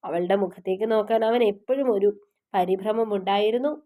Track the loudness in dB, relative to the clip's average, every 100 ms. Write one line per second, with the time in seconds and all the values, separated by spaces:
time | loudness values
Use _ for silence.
0 | -4 -4 0 0 0 -6 -6 -4 0 0
1 | 2 0 2 2 2 0 -4 -2 2 2
2 | 2 -2 _ _ _ -2 0 0 0 -2
3 | 0 -2 0 0 2 0 -2 -4